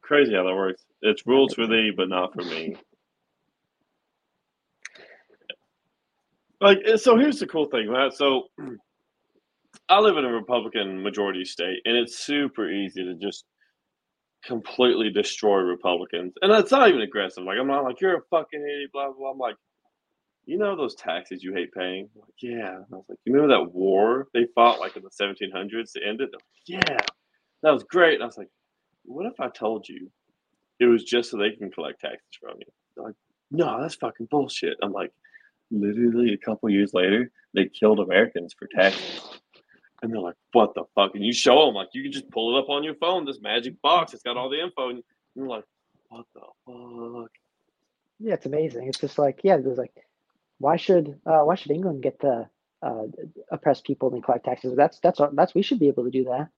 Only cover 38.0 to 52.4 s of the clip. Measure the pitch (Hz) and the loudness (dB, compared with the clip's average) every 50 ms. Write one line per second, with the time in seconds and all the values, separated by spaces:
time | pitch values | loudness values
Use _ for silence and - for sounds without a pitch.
38 | 95 90 90 98 117 117 _ 87 87 78 - _ - - - - 95 98 95 - | 2 4 4 4 4 4 _ -8 -10 -10 -16 _ -18 -6 2 4 4 4 4 0
39 | - - - - - - - - _ _ _ _ _ _ _ _ _ _ _ _ | -10 -10 -12 -12 -14 -18 -20 -20 _ _ _ _ _ _ _ _ _ _ _ _
40 | - 113 113 107 90 87 85 _ _ _ - 120 107 101 - - 85 _ _ 104 | -10 -8 -6 -6 -8 -8 -12 _ _ _ 4 4 4 4 0 -10 -12 _ _ 2
41 | 98 95 - 104 101 113 120 - - 135 123 147 156 135 110 98 92 - - 131 | 2 2 0 -4 -4 -2 -2 2 4 6 8 8 8 6 2 -4 -10 -10 -12 -12
42 | 135 143 139 135 - - - 113 110 117 123 139 139 139 143 143 151 156 147 _ | -12 -10 -12 -12 -14 -8 -6 -4 -2 0 0 0 0 -2 -4 -4 -4 -6 -6 _
43 | 165 175 185 180 156 139 139 - 107 104 107 120 117 131 - _ - 143 170 175 | -2 -2 -2 -2 -4 -8 -12 -10 -8 -4 -4 -4 -4 -6 -12 _ 0 2 2 2
44 | 160 - - 110 _ 120 120 123 127 131 143 156 170 180 _ - 131 123 123 120 | 0 -2 -10 -12 _ -6 -6 -6 -6 -6 -6 -6 -6 -8 _ -6 -6 -6 -8 -10
45 | - _ _ _ _ _ _ 131 135 131 120 110 - _ _ _ _ _ _ _ | -14 _ _ _ _ _ _ -12 -10 -8 -10 -10 -12 _ _ _ _ _ _ _
46 | _ _ 117 117 117 _ _ - - - _ _ _ 127 123 120 120 120 120 117 | _ _ -20 -20 -20 _ _ -20 -20 -20 _ _ _ -20 -20 -20 -20 -18 -16 -14
47 | 117 117 120 120 117 113 _ _ _ _ _ _ _ _ _ _ _ _ _ _ | -14 -12 -12 -14 -16 -16 _ _ _ _ _ _ _ _ _ _ _ _ _ _
48 | _ _ _ _ 214 220 185 - - 131 143 151 160 151 123 117 127 131 131 - | _ _ _ _ -4 -4 -4 -4 -4 -6 -4 -2 -4 -4 -6 -8 -10 -8 -8 -6
49 | - 139 - - 147 139 131 - - 196 185 147 127 135 123 123 123 - _ - | -8 -4 0 0 0 0 0 0 2 2 2 4 2 -2 -4 -4 -6 -8 _ -20
50 | _ _ _ _ _ _ _ _ _ _ _ _ 135 143 165 175 - - 190 175 | _ _ _ _ _ _ _ _ _ _ _ _ 0 0 0 2 2 4 4 4
51 | 156 143 143 _ _ - 160 156 147 156 180 - - - 143 165 190 185 151 135 | 4 0 -10 _ _ 2 4 4 6 4 2 0 -2 -4 -4 -2 -2 -4 -6 -4
52 | 123 135 - _ - 139 123 117 | -4 -6 -4 _ -2 0 0 -2